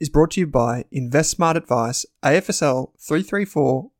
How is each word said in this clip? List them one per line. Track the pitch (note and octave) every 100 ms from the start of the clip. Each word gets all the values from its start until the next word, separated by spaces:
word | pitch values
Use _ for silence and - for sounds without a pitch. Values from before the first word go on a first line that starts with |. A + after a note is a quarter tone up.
is | D#3
brought | D3 D#3+
to | -
you | E3
by | C3 A#2 A#2+ -
InvestSmart | C#3 B2 C#3 D#3 - E3+ D#3+
Advice, | - B2 A#2 B2 - _
A | D3 E3
F | F#3+
S | -
L | D3 C3 C3 _
three | - D#3
three | G3 G3+
four | G3+ D#3 C3+ C3 G#3+ _